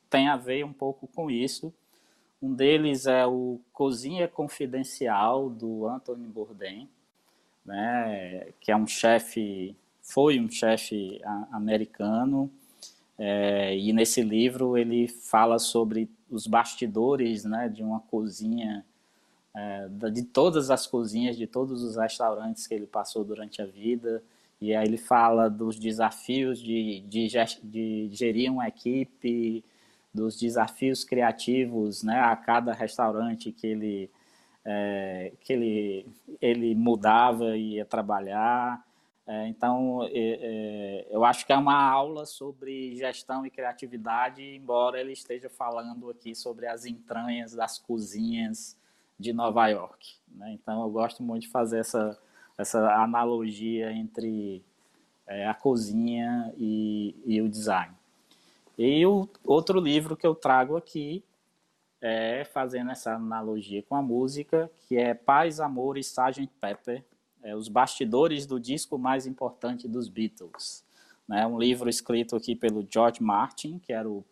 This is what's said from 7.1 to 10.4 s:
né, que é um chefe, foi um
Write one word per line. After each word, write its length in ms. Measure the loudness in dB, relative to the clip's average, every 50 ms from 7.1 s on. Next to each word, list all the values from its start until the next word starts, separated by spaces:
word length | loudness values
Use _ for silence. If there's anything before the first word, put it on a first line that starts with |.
| _ _ _ _ _ _ _ _ _ _ _
né, 880 | -10 -6 -4 -2 0 0 0 -2 -2 -4 -6 -8 -8 -10 -10 -12 -14 -16 _
que 100 | -2 0
é 60 | 2
um 100 | 2 2
chefe, 920 | 0 -2 2 4 6 6 6 4 0 -4 -4 -4 -4 -4 -6 -8 -8 -10 -14 _ _ _ _
foi 380 | _ -2 2 4 6 6 6
um 100 | 4